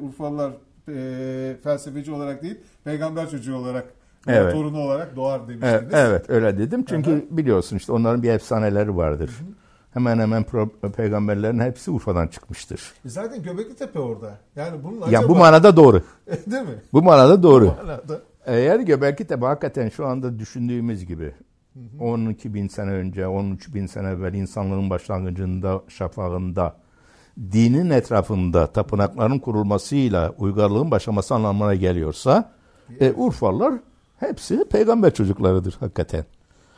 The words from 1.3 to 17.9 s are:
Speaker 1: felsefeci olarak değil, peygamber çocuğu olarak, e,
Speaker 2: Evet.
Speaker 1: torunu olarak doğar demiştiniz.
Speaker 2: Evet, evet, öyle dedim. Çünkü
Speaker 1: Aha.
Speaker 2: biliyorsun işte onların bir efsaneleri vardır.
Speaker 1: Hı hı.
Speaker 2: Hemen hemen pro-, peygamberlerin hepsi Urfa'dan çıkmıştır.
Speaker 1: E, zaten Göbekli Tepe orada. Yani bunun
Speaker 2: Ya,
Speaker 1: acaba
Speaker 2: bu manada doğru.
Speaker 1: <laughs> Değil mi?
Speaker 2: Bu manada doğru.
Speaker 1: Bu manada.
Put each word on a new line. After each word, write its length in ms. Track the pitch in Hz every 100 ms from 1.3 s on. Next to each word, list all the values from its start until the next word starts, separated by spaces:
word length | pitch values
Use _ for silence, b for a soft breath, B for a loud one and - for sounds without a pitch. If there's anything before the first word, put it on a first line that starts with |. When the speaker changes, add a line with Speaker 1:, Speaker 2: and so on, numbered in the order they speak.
| 131 131 123
Speaker 1:
felsefeci 500 | 147 143 147 139 143
olarak 300 | 147 143 135
değil, 140 | 170 214 b b
peygamber 460 | 147 151 160 160 156
çocuğu 260 | 143 120 131
olarak, 280 | 127 127 - _ _ _ -
e, 40 |
Speaker 2:
Evet. 200 | 117 90
Speaker 1:
torunu 260 | 156 151 151
olarak 360 | 139 139 165 131
doğar 320 | 135 135 117
demiştiniz. 240 | 120 127 110
Speaker 2:
Evet, 100 | 117
evet, 360 | 156 120 92 -
öyle 280 | 117 110 98
dedim. 260 | 120 247 262
Çünkü 220 | 160 147
Speaker 1:
Aha. 80 | 147 - 165
Speaker 2:
biliyorsun 400 | 139 98 - 101
işte 160 | -
onların 300 | 120 117 120
bir 80 | 120
efsaneleri 680 | 107 - 113 107 101 104 92
vardır. 320 | 78 73 76
Speaker 1:
Hı 160 | 117
hı. 40 | 175 - b b b
Speaker 2:
Hemen 280 | 123 123 113
hemen 240 | 110 113
pro-, 480 | 110 120 107 - 101
peygamberlerin 680 | 101 107 104 104 101 107 120
hepsi 300 | 127 127 -
Urfa'dan 360 | 143 - 87 82
çıkmıştır. 640 | - - - - - - -
Speaker 1:
E, 40 | 127
zaten 340 | 127 226 254
Göbekli 320 | 175 180 220 254
Tepe 220 | 269 156
orada. 400 | 185 113 107 104 _ -
Yani 280 | 160 160
bunun 120 | 151 226
Speaker 2:
Ya, 40 | -
Speaker 1:
acaba 220 | 113 151
Speaker 2:
bu 80 | 180
manada 400 | 165 160 202 165
doğru. 260 | 139 95 B B -
Speaker 1:
<laughs> 200 | 170 -
Değil 160 | 262
mi? 120 | 202 110 -
Speaker 2:
Bu 100 | 135
manada 400 | 180 147 131 190
doğru. 220 | 175 135 98
Speaker 1:
Bu 160 | -
manada. 340 | 165